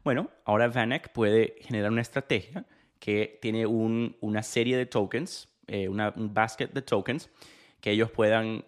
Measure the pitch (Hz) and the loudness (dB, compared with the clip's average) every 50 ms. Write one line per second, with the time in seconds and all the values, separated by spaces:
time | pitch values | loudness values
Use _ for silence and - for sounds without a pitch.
0 | - 151 127 131 196 302 _ _ - - 104 107 117 120 117 127 113 113 131 131 | -2 -2 0 0 -2 -4 _ _ -2 0 2 4 4 2 2 0 0 0 -2 -4
1 | - - - 120 113 104 107 113 113 - - - - - 123 107 101 104 113 117 | -6 -6 -2 0 2 4 6 6 4 4 0 -8 -10 -6 -4 -2 0 0 0 0
2 | 117 - - 139 - - 139 107 - - 139 180 - _ _ _ _ _ _ - | -2 -2 -4 -6 -2 -2 -2 -2 -2 -6 -12 -12 -12 _ _ _ _ _ _ -10
3 | - - 104 104 110 - - - - 113 110 113 113 107 117 113 110 113 113 113 | -4 -2 0 0 0 -2 -4 -8 -6 -4 -2 0 0 0 2 2 2 2 2 0
4 | 117 113 - - - 107 107 107 110 - - 127 113 120 127 127 127 120 - 123 | 0 -2 -4 -6 -4 -2 -2 -2 -4 -2 0 0 2 2 2 0 0 0 0 -2
5 | 104 95 - 117 160 190 - - - _ _ _ _ - - 101 98 95 95 104 | 0 0 -2 -6 -6 -6 -10 -14 -16 _ _ _ _ -8 -6 -4 -4 -2 -2 -2
6 | 107 104 - - 110 104 104 113 110 110 - - 131 - - 135 131 - - 101 | -2 -2 -2 -4 -6 -4 0 0 0 0 0 -4 -8 -6 -6 -8 -4 0 0 0
7 | 92 - 120 160 - - _ - - - - - - _ _ _ - 107 107 107 | 0 -2 -4 -6 -6 -12 _ -20 -20 -20 -20 -20 -20 _ _ _ -4 0 2 2
8 | 113 110 - - 113 107 110 113 110 110 110 110 - | 2 0 2 2 4 4 4 4 2 0 -4 -6 -8